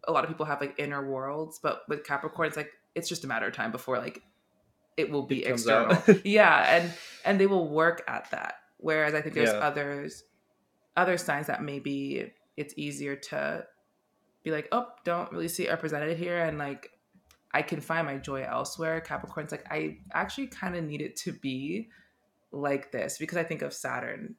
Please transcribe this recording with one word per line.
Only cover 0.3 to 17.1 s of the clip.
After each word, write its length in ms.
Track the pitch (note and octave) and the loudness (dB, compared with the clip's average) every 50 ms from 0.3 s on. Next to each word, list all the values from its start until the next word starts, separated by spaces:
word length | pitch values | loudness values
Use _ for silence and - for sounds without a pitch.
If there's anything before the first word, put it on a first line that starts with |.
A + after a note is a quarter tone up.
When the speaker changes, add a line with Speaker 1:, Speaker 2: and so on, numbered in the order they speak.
Speaker 1:
people 160 | D#3+ D#3+ D#3 | -2 -4 -2
have, 140 | D3 C#3+ C#3+ | -2 -2 -2
like, 140 | C#3+ C#3 - - | -2 -6 -4 -4
inner 300 | D3 C#3+ C#3+ C#3+ C#3 C3+ | -4 -4 -4 -4 -4 -4
worlds, 500 | C3+ C3 C3 C3+ C#3+ D#3 D#3 D#3 - - - | -4 -4 -4 -4 -4 -4 -6 -8 -10 -4 -2
but 200 | D3+ - - - - | -2 -2 -2 -4 -6
with 160 | A3 G#3+ A3 | -6 -6 -2
Capricorn, 440 | - C#3+ C#3 - D#3+ - - E3 D#3 | -4 -4 -4 -4 -6 -4 -2 -2 -2
it's, 80 | D3+ | -2
like, 140 | D#3 D3 C#3+ - _ _ _ _ | -4 -8 -8 -12 _ _ _ _
it's 140 | E3 E3 - | -6 -4 -4
just 160 | F3 E3 - | -6 -6 -4
a 20 | |
matter 200 | C3+ A#2+ A2+ G#2 | -2 -2 -2 -2
of 80 | G#2+ A#2 | -2 -2
time 160 | - A2+ A2+ A2 | -2 -4 -4 -4
before, 260 | B2+ - - C3 G#2+ | -6 -4 -2 -2 -2
like, 240 | A#2 B2 - - _ _ _ _ _ _ _ _ _ _ _ _ _ _ _ | -2 -4 -10 -12 _ _ _ _ _ _ _ _ _ _ _ _ _ _ _
it 140 | - D#3 - | -2 0 2
will 160 | D3+ C#3+ C3+ | 0 -2 0
be 120 | C3 C#3 C3 | 0 -2 0
Speaker 2:
It 60 | - | 2
comes 240 | B2 B2+ A#2+ A2+ A#2 | 2 0 2 4 6
out. 200 | A2 A2+ A#2 A2 | 6 6 8 6
Speaker 1:
external. 60 | F#3 F3 - - | 6 6 10 10
Speaker 2:
<laughs> 160 | G3+ G3 - | 8 8 8
Speaker 1:
Yeah, 520 | G3+ G3+ G#3+ G#3 F3 D#3 D3 - - - | 4 8 8 10 10 8 8 8 8 6
and, 180 | E3+ E3+ F3 E3+ - - - - - - | 6 4 2 -6 -8 -14 -16 -18 -4 0
and 160 | - G3+ F#3+ | 2 4 6
they 60 | G3 | 6
will 220 | G3 G3 F#3 E3+ D3+ | 6 6 4 2 2
work 320 | D3 D#3 D#3+ E3+ E3+ - - - | 2 4 4 4 4 2 -4 -6
at 220 | - - - - - | -6 -6 -4 -6 -6
that. 220 | - - - - - _ _ _ _ | -6 -4 -6 -8 -10 _ _ _ _
Whereas 360 | - D#3+ D#3 D#3 D3+ D3+ D3+ | -2 0 2 4 4 4 2
I 80 | D3+ D3+ | 2 0
think 120 | D#3 - | 0 2
there's 180 | D3+ D3 A2+ G#2+ | 4 4 4 4
Speaker 2:
Yeah. 60 | G#2 | 4
Speaker 1:
others, 640 | D3+ D3+ C#3+ D3 C#3+ C#3+ C#3+ C#3+ D3 D#3 - - - _ _ _ _ _ _ _ _ _ _ _ _ _ _ | 2 2 0 0 -2 -4 -4 -6 -8 -10 -12 -14 -20 _ _ _ _ _ _ _ _ _ _ _ _ _ _
other 200 | - F3+ F3+ F3+ E3+ | 2 4 4 4 2
signs 280 | F3 - D3 C#3+ D3+ D#3 | 2 0 -2 -2 0 -2
that 140 | - - D3+ | -2 -4 -4
maybe 680 | D3 C#3+ C#3 - C#3 C#3 C#3 C#3 C#3 C#3 B2+ - - - _ _ _ _ | -6 -6 -4 -4 -2 -2 -2 -2 -2 -4 -4 -6 -6 -10 _ _ _ _
it's 180 | - D3 C#3+ - | -8 -8 -8 -6
easier 400 | - D3 D3 C#3+ C#3+ C#3+ C#3+ C#3 | -8 -6 -6 -6 -6 -6 -6 -6
to 500 | C#3 - - - C#3+ C#3+ C#3+ D3+ - - - _ _ _ _ _ _ _ _ _ _ _ _ _ _ _ | -8 -8 -6 -4 -4 -2 -2 -4 -4 -8 -12 _ _ _ _ _ _ _ _ _ _ _ _ _ _ _
be 60 | D#3+ D#3+ | -4 -2
like, 160 | D3+ D3+ - - | -2 -2 0 0
"Oh, 200 | A#3+ B3 - - - _ | 0 0 -2 -12 -8 _
don't 260 | F3 E3+ F3 - - - | -2 -2 -2 -2 -4 -6
really 160 | E3+ E3 E3 | -4 -4 -4
see 180 | E3 - F3 | -2 -2 -2
it 40 | - | 0
represented 460 | - E3 - D#3 D3+ D3 D3+ D#3 E3+ D#3+ | -2 -2 -2 -2 -2 -2 0 -2 -2 -2
here," 200 | F3 F3+ F3 F3 | -2 -2 0 0
and, 200 | E3+ D#3+ D#3 D3 | 0 0 0 -2
like, 320 | C#3+ C#3+ C#3 - - - _ _ _ _ | -6 -6 -6 -10 -12 -20 _ _ _ _